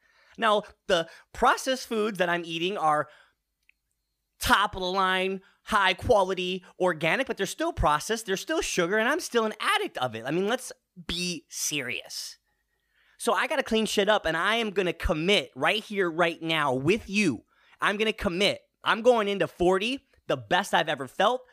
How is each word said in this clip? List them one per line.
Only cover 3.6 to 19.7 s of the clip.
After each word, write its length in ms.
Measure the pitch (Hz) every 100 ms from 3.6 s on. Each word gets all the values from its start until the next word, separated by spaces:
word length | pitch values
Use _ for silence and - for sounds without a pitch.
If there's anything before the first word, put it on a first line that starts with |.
| _ _ _ _ _ _ _ _
top 360 | - 220 202 -
of 60 |
the 100 | 180
line, 500 | 190 185 185 190 190 - _
high 320 | - 214 185 185
quality, 680 | - 208 185 185 180 185 - -
organic, 480 | 180 156 160 202 262
but 80 | 220
they're 100 | 190
still 280 | - 330
processed, 540 | - 165 151 - 220 202
they're 100 | 190
still 240 | - 320
sugar, 380 | - - 170 214
and 100 | 233
I'm 100 | 320
still 260 | - 233 220
an 80 | -
addict 380 | - 415 392 -
of 180 | 123 110
it. 80 | 120
I 60 |
mean, 160 | 165 196
let's 240 | 254 - - _ 180 -
be 380 | 175 180 170 -
serious. 880 | - - 147 123 92 - - - - _ _ _ _ _ _ _ -
So 160 | -
I 140 | 190 247
gotta 160 | 294
clean 240 | - 220 214
shit 200 | - 202
up, 180 | 208 165
and 120 | 160
I 200 | 190 226
am 120 | 220
gonna 240 | 185 175
commit 560 | 156 - 160 170 202 135 127
right 280 | 156 214
here, 260 | - 202 175
right 320 | 160 170 165
now 320 | 160 160 147
with 360 | 131 143 220 -
you. 340 | 196 190 110 - _ _ _
I'm 160 | 165 202
gonna 160 | 220
commit. 480 | 214 202 170 196 120 - _
I'm 180 | - 196
going 260 | 233 233 202
into 200 | 196 156
forty, 580 | - 175